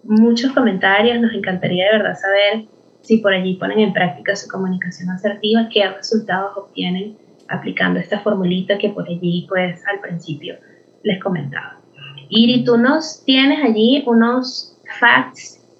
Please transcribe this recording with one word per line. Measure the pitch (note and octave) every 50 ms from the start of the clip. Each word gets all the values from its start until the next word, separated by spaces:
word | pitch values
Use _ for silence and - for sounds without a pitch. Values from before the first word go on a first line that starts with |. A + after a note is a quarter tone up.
| _
muchos | - G#3+ G#3+ A3+ A#3 A#3 A#3 - C4+ -
comentarios, | C#4 B3 G#3 F#3+ F#3 F#3+ G3 G3 G#3 A3 A#3+ A#3+ A#3
nos | A#3 A3 G#3+
encantaría | G3 G3 F#3+ F#3 F#3 - F3 F3+ F3+ F#3 G3+
de | A3
verdad | G#3+ G3+ F3+ F3
saber | - - G3 G3 G3+ G3+ G3+ G#3+ A3 G#3+ - _ _ _ _ _ _
si | _ - A3+
por | A3+ A3 G3+ F#3+
allí | F#3 F#3 F#3 F#3
ponen | - F#3 G3 G3+ G#3+
en | G#3+ G3 F3+
práctica | - F3+ E3+ - - - - G3+
su | - -
comunicación | - - F#3+ F#3+ F#3 F#3 F3+ - F3+ - - F3+ F3+
asertiva, | F#3 F3+ - G#3 G#3+ - G#3+ G#3+ A3 A3+ A3+ A3 -
qué | G#3 G3+ F#3+
resultados | F#3+ - - - A3+ A3 G#3+ - A#3+ - - D4 -
obtienen | G3 G3 _ _ - F#3 F3+ F3+ F#3 G3+ A3 A3 _ _ _ _ _ _
aplicando | - - - - - - - F#3 F3+ - F3+
esta | F3 - G#3 G#3
formulita | - G#3 G#3 F#3+ F#3 F3+ F3+ F#3 F#3 - G3+
que | G3+ - G3+
por | G3 - E3+
allí, | E3+ F3 E3+ F3+ F3 F3 F3 - -
pues, | F#3+ F#3 F3+ F3+ E3+ - -
al | - G3 G3
principio | - - F3 E3+ - - D3+ C#3+ - - - - _ _ _ _ _ _ _ _ -
les | G#3+ F#3+ F#3+
comentaba. | - - F3+ D#3+ C#3 C#3 C#3 - - - - - _ _ _ - - - - - - -
Iri, | G3 A3 A#3 A#3+ B3+ A#3+ -
tú | A#3+ A#3+
nos | A#3 A#3 C4 D4+ D#4+ D#4 - - - _
tienes | - C4 C4 C4+ C#4+ D4+ D4+ D4
allí | A#3 G#3+ G#3+ A3 A#3 C4+ D4 C#4
unos | A#3+ A#3 A3+ A3+ A#3 B3 C4 B3+ - - - - - - _ _ - - -
facts | B3 A#3 A#3+ C4 - - - - - - - _ _ _ _